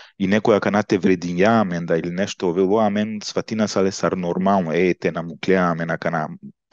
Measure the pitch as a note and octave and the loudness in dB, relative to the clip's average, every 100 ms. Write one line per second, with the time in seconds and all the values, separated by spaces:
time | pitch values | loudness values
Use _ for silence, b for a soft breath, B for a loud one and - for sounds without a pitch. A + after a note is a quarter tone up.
0 | B - F#2+ G#2+ A2+ G2+ G2+ G2+ G#2 G2+ | B -4 0 2 4 4 4 0 2 2
1 | F#2 F#2 F2 F2 G2+ A2+ G2+ F2 E2+ E2+ | 2 2 0 2 4 4 2 -2 -2 -2
2 | E2+ F2 G2+ - F#2 E2+ F#2+ G#2+ G#2+ G#2 | -2 -4 -6 -2 -2 2 2 2 2 0
3 | G#2+ G#2+ - - - A2 G#2+ - F#2+ F#2 | -4 -6 -6 -8 -4 -2 -2 0 0 0
4 | E2+ F#2 F2 F2 F#2+ G2 E2 D#2 F#2 E2+ | -2 -2 -2 0 2 0 0 0 2 0
5 | F2+ E2 E2 D#2 - F#2 F2 E2 E2 D#2+ | -2 -4 -8 -6 0 2 2 0 -4 -4
6 | E2+ E2 D#2 F2 - - _ | -4 -4 -4 -8 -18 -20 _